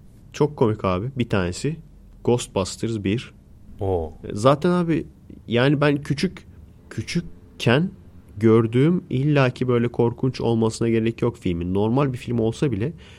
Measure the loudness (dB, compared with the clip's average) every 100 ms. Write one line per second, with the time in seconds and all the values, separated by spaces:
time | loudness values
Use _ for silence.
0 | -20 -20 -14 -2 -2 2 0 2 0 -2
1 | -4 -4 -2 0 -2 -2 -6 -6 -14 -20
2 | -20 -6 0 0 0 -4 -4 -4 -6 -4
3 | -2 -2 -4 -20 -20 -20 -20 -8 -2 -2
4 | -4 -10 -10 0 2 4 2 0 0 -2
5 | -4 -14 -20 -18 -4 2 2 4 2 0
6 | -2 -4 -4 -6 -20 -20 -20 -20 -16 -10
7 | -6 -6 -6 -12 -20 -4 2 2 2 -4
8 | -20 -20 -18 0 4 6 4 4 4 2
9 | -2 -2 2 4 2 2 0 2 0 2
10 | 0 2 -4 -2 0 2 2 0 0 2
11 | 0 -2 -4 -2 -4 -2 -2 0 2 2
12 | 0 -4 -4 -2 0 0 -2 -2 -4 -8
13 | -18